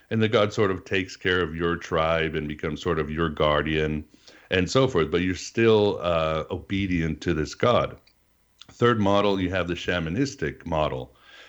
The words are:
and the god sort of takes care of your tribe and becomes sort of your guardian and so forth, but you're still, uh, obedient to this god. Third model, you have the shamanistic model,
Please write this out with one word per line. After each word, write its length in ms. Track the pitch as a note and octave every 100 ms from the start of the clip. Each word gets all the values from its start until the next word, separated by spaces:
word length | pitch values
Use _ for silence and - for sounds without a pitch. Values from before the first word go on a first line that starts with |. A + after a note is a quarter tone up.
| -
and 100 | A2+
the 80 | A2
god 240 | A2+ G#2+
sort 160 | A2+ G2+
of 160 | F#2 -
takes 300 | F#2+ F#2 -
care 260 | F#2 F#2
of 140 | E2 D#2+
your 200 | E2+ E2+
tribe 600 | - E2 D#2+ E2 D#2+ D#2
and 120 | D2+
becomes 360 | D2 E2 D2+
sort 160 | F2+ D#2+
of 100 | D2
your 200 | D#2 E2
guardian 760 | D2 D2+ D2 D2+ D#2 D#2 D2+ - _ - - -
and 180 | F#2 F2
so 180 | C3+ C3+
forth, 220 | F2 D2+
but 120 | F2
you're 120 | F#2
still, 640 | F2 - - A2+ G#2+ G#2 -
uh, 400 | F2 E2 D#2+ D#2+ -
obedient 680 | F2+ - G2 G2 F2 D#2+ D2+
to 120 | F2
this 220 | D#2+ D2 -
god. 420 | A#2+ G#2+ C#2 - _ _ _ _ _ - -
Third 300 | - A#2+ A2+
model, 420 | G2 G2+ G2+ F#2+
you 80 | F2+
have 180 | F#2 F2
the 60 |
shamanistic 920 | E2+ - F2+ D#2+ G2 C3+ - D2 C2+ E2+
model, 480 | D#2+ D2 C2 B1+ _ - -